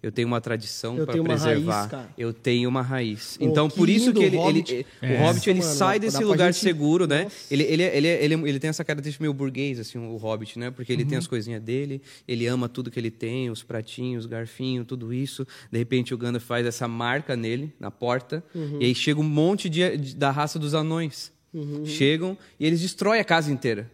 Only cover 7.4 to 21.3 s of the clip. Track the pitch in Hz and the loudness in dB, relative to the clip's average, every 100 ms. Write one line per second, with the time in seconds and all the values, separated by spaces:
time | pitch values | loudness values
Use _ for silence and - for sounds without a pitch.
7.4 | - 143 151 160 180 143 156 170 147 160 | -2 0 2 4 4 4 2 4 2 2
8.4 | 151 139 156 156 160 151 143 139 156 139 | 0 -2 -2 -4 -4 -4 -6 -4 -4 -2
9.4 | 139 127 139 123 110 123 113 113 110 107 | -4 -2 -4 -4 -8 -10 -10 -6 -4 -4
10.4 | 107 117 123 127 123 123 139 131 165 120 | -6 -8 -8 -8 -2 0 0 -2 -2 -4
11.4 | 110 113 110 127 143 135 - - - 120 | -4 -8 -4 -4 -4 -8 -12 -20 -6 -2
12.4 | 117 127 120 123 123 123 113 113 113 127 | 0 0 -2 -4 -6 -6 -6 -6 -6 -4
13.4 | 123 110 - 117 113 - 127 123 117 113 | -6 -8 -8 -8 -8 -8 -6 -6 -8 -10
14.4 | 113 - 131 127 113 131 113 123 139 - | -10 -8 -4 -4 -6 -10 -6 -4 -6 -6
15.4 | 131 - - 117 117 131 120 120 120 120 | -10 -12 -6 -4 0 0 0 -4 -4 -4
16.4 | 117 120 120 117 120 117 120 135 156 123 | -2 -2 -2 -2 -4 -2 0 -2 -2 -4
17.4 | 113 120 151 - 101 - 120 127 - 156 | -2 -4 -6 -10 -14 -4 -2 -2 -2 -10
18.4 | - 175 147 143 127 123 147 151 151 151 | -8 -8 -6 0 2 2 2 2 2 4
19.4 | 165 202 190 160 180 151 135 - 143 139 | 4 2 -2 0 0 0 -6 -2 0 0
20.4 | 151 165 147 156 156 165 160 - - | -2 -2 -2 0 0 -2 -4 -8 -16